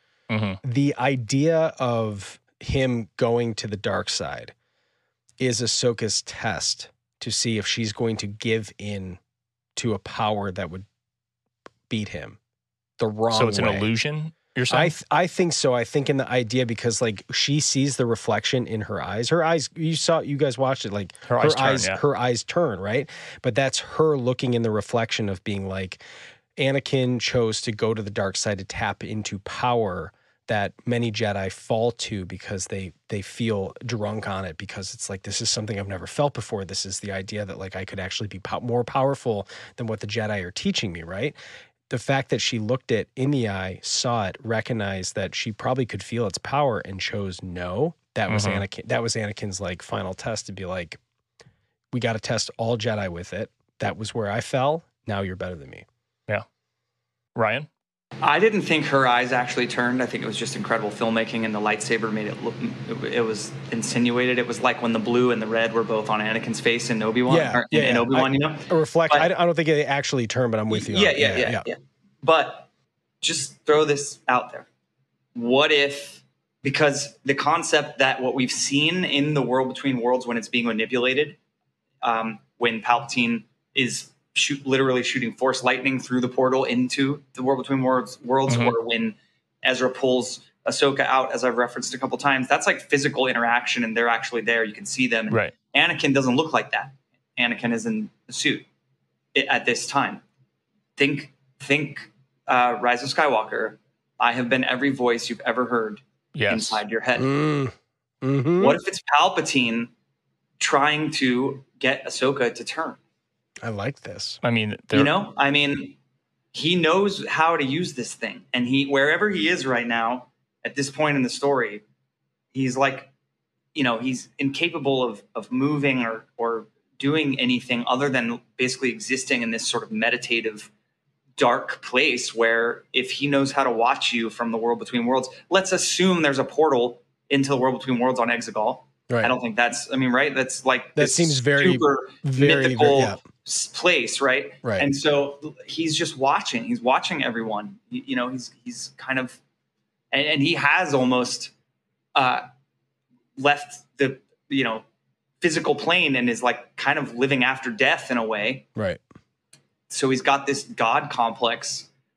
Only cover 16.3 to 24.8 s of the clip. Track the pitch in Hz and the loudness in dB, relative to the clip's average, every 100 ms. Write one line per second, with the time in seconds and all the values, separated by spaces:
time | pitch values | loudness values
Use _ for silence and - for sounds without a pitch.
16.3 | 127 113 127 120 113 120 113 120 98 - | 0 0 0 0 0 -2 0 0 -2 -6
17.3 | 123 - 147 - 135 139 127 120 113 - | -2 0 2 2 2 2 2 0 0 0
18.3 | 104 - 131 160 110 104 98 - 104 120 | 0 2 0 0 -4 -4 -6 -4 -4 0
19.3 | 170 160 170 - 170 160 156 - 160 123 | 2 2 2 -2 -4 -2 0 2 2 0
20.3 | 139 143 120 135 127 107 101 92 - - | 0 0 2 0 0 -2 -4 -6 -8 0
21.3 | 120 147 143 135 135 95 95 147 117 123 | 2 2 2 2 2 0 0 0 2 0
22.3 | 120 - 175 160 92 98 127 160 - - | -2 -2 0 0 -2 -2 -4 -4 -10 -18
23.3 | - 127 110 - - - - 156 139 123 | -6 -2 0 0 -2 -4 2 4 4 2
24.3 | 127 127 120 113 107 | 0 0 0 2 -2